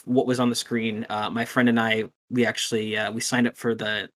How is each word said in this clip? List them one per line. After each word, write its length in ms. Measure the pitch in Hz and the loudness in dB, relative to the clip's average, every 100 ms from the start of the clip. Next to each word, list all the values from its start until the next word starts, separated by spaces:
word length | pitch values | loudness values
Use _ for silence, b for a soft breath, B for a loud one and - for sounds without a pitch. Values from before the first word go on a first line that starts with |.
| - | 0
what 200 | 127 127 | 2 2
was 140 | 127 | 2
on 100 | 120 | 2
the 60 | 117 | 0
screen. 500 | - 120 113 107 113 | -2 -2 -2 -4 -6
Uh, 200 | 107 104 | -4 -4
my 140 | 117 | -4
friend 240 | 113 - 120 | -2 2 4
and 100 | 117 | 4
I, 260 | 113 110 107 _ - | 2 0 -2 _ -6
we 160 | 123 113 | 0 2
actually, 520 | 110 - 113 107 107 | 0 -2 -2 -2 -2
uh, 140 | 104 | -2
we 80 | 113 | -4
signed 280 | - 127 120 | -2 2 2
up 100 | - | 0
for 180 | 120 110 | -4 -2
the 340 | 110 107 92 | -2 -4 -6